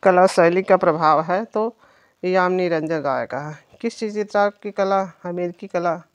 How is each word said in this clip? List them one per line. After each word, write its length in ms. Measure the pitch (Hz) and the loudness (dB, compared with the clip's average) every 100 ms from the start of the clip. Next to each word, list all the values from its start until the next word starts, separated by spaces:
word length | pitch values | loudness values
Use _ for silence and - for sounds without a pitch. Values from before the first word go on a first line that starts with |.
कला 240 | 196 180 185 | 4 6 4
शैली 360 | - 170 175 | 6 4 2
का 140 | 185 185 | 2 2
प्रभाव 440 | 180 156 160 151 | 4 2 2 2
है? 240 | 160 185 226 | 0 -4 -4
तो 300 | 214 226 - _ _ _ _ | -4 -4 -8 _ _ _ _
यामिनी 440 | 185 185 180 185 180 | -2 0 0 0 0
रंजन 320 | 160 156 160 | -2 -2 -4
राय 240 | 139 127 117 | -2 -4 -4
का 140 | 127 | -8
है। 200 | 147 151 _ _ | -10 -14 _ _
किस 180 | 233 - | -10 -6
चित्रकार 500 | 214 208 208 208 202 | -8 -6 -4 0 0
की 220 | - 208 | -2 -12
कला 300 | 196 190 196 190 _ 180 | -4 0 0 -2 _ -10
अमेरिकी 420 | 175 175 180 196 | -6 -6 -8 -8
कला 280 | 180 175 170 - | -4 -4 -6 -10